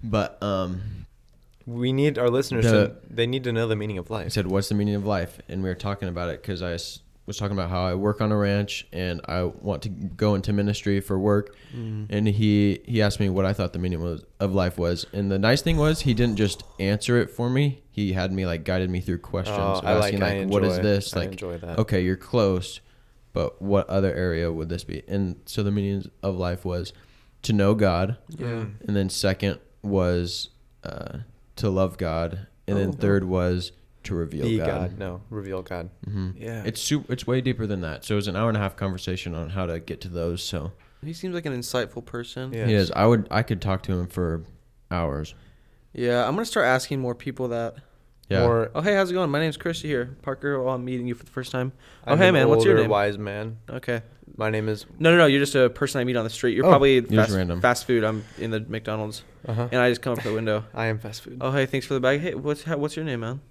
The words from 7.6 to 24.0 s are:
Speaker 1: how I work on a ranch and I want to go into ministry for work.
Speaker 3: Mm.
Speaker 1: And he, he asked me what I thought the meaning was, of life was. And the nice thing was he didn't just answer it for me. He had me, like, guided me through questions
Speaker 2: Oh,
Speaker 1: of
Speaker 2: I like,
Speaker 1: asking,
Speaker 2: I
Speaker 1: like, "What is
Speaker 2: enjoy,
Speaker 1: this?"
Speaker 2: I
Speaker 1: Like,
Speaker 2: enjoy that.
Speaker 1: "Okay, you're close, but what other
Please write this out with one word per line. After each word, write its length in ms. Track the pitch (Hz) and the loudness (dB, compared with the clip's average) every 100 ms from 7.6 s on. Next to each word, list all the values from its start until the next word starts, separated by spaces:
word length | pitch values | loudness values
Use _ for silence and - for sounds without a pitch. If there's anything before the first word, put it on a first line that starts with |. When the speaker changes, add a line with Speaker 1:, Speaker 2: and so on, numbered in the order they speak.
| 87 | -2
Speaker 1:
how 140 | 90 | 0
I 120 | 92 90 | 0 0
work 240 | 101 104 | 0 0
on 140 | 107 | 2
a 40 | 107 | 2
ranch 480 | 101 101 101 - - | 2 2 0 -4 -10
and 300 | - 90 87 - | -6 -4 -6 -4
I 180 | 87 | -2
want 380 | 87 - 95 82 | -2 -4 -6 -4
to 60 | 110 | -6
go 460 | 82 87 - 104 101 | -8 -8 0 2 2
into 160 | 95 | 2
ministry 480 | 104 101 104 - 101 | 0 0 0 0 0
for 180 | 98 95 | 0 0
work. 380 | 101 104 101 - - | 4 2 0 -12 -16
Speaker 3:
Mm. 340 | 120 110 107 107 | -12 -8 -8 -4
Speaker 1:
And 180 | 104 107 | 0 2
he, 540 | 101 110 104 101 95 | 4 6 6 6 2
he 180 | - 117 | -2 2
asked 200 | 104 - | 2 2
me 80 | 101 | 0
what 160 | 92 95 | 2 2
I 80 | |
thought 180 | 101 90 | 0 -2
the 80 | 92 | -2
meaning 220 | 90 87 | -2 -2
was, 220 | 85 82 - _ | -4 -6 -10 _
of 120 | 98 | 0
life 240 | 98 90 90 | 2 0 0
was. 280 | 85 87 - | -2 -2 -4
And 180 | 98 98 | -4 -2
the 80 | 98 | 2
nice 220 | 104 139 | 4 2
thing 160 | - 165 | 2 2
was 240 | 151 156 | 2 2
he 120 | 143 | 2
didn't 220 | 110 120 104 | 2 2 2
just 280 | 104 - - - | 0 0 -12 -4
answer 360 | 95 104 - 120 | 0 0 2 2
it 80 | - | 2
for 180 | - 120 | -2 -2
me. 320 | 127 143 131 - | 2 0 -2 -10
He 200 | - 104 | -4 -2
had 220 | 92 92 | 0 0
me, 120 | 95 92 | 0 -2
like, 200 | 85 80 | -2 -2
guided 240 | 92 92 | -2 0
me 100 | 90 | -2
through 200 | 90 87 | -2 -4
questions 380 | - - 95 104 | -4 -6 -4 -2
Speaker 2:
Oh, 220 | 98 95 | 0 0
Speaker 1:
of 60 | 95 | 2
Speaker 2:
I 80 | |
like, 100 | 107 104 101 | 2 2 2
Speaker 1:
asking, 80 | |
Speaker 2:
I 160 | 95 98 | 0 0
Speaker 1:
like, 80 | 95 | 0
"What 160 | 101 98 | 2 2
is 100 | 90 | 2
Speaker 2:
enjoy, 60 | 101 | 2
Speaker 1:
this?" 260 | 101 98 92 | 2 0 -4
Speaker 2:
I 40 | |
Speaker 1:
Like, 100 | 85 | -4
Speaker 2:
enjoy 260 | 92 92 85 | -6 -8 -8
that. 200 | 85 85 | -6 -2
Speaker 1:
"Okay, 220 | 110 98 | 0 2
you're 140 | 90 92 | 2 -2
close, 640 | - 123 101 92 90 - _ _ _ _ _ | -2 0 2 0 -4 -12 _ _ _ _ _
but 300 | - 78 - | -4 -4 -4
what 260 | 95 101 - | 0 0 2
other 240 | 98 | 0